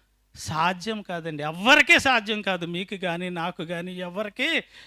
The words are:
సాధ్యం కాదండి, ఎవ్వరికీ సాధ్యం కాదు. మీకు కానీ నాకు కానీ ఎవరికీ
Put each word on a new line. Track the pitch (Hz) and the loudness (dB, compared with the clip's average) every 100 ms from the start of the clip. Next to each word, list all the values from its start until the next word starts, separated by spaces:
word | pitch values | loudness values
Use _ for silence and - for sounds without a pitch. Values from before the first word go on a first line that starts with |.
| _ _ _ - | _ _ _ -14
సాధ్యం | - 156 170 180 202 214 | -6 0 0 -2 -6 -8
కాదండి, | 190 170 160 151 | -8 -8 -8 -6
ఎవ్వరికీ | 147 170 220 294 285 339 | -6 0 6 8 8 6
సాధ్యం | 269 240 208 214 | 6 2 2 -4
కాదు. | 196 185 170 | -2 -2 -2
మీకు | 175 190 196 | -6 -6 -6
కానీ | 180 170 180 | -4 -4 -4
నాకు | 175 170 170 | -4 -6 -6
కానీ | 165 170 180 | -8 -8 -8
ఎవరికీ | 180 180 185 214 220 294 302 - - | -10 -8 -8 -8 -4 -2 -2 -4 -14